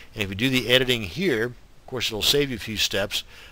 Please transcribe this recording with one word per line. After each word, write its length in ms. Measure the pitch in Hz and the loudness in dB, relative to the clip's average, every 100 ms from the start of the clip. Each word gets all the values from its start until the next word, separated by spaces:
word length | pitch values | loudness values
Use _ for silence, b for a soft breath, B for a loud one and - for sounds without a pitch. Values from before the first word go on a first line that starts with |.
| B | B
And 80 | 107 | -6
if 80 | 98 | -4
you 60 | 98 | 0
do 120 | 131 | 2
the 220 | 127 113 | 2 4
editing 320 | 127 127 123 | 4 4 0
here, 420 | 98 117 190 113 | -2 -2 0 2
of 420 | 120 123 - - - | 0 -4 -18 -20 -10
course 200 | 127 - | -6 -4
it'll 160 | 107 | 0
save 260 | 98 143 143 | 2 2 2
you 80 | 113 | -4
a 40 | |
few 180 | - 104 | -6 -2
steps. 440 | - 101 104 - - B B | 0 0 -2 -4 -8 B B